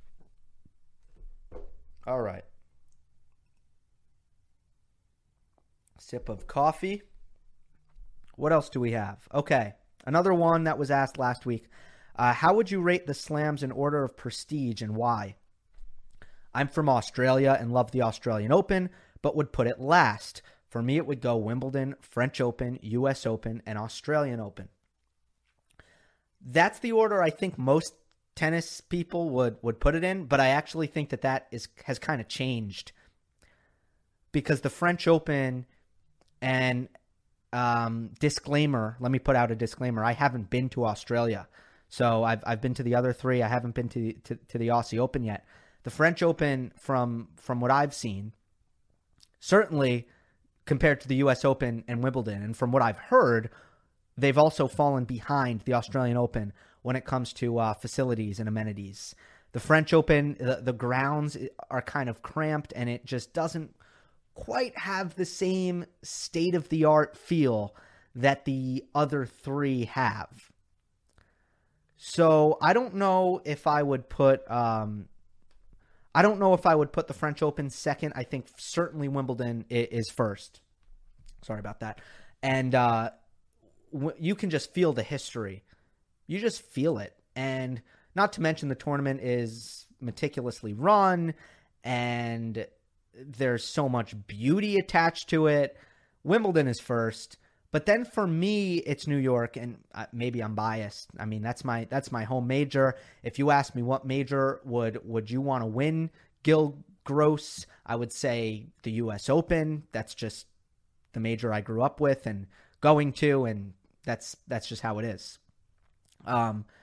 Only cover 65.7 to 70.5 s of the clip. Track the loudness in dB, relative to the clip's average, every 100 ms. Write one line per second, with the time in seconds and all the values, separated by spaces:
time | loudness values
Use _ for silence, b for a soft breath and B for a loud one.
65.7 | -4 -8 _ -14 -12 -6 -2 0 0 0
66.7 | 2 6 6 4 -2 -2 2 4 2 -2
67.7 | b b b b 0 2 2 -2 -4 -4
68.7 | -6 -4 0 0 0 -4 -8 -6 -2 0
69.7 | 0 -2 0 -2 -2 -10 -18 -20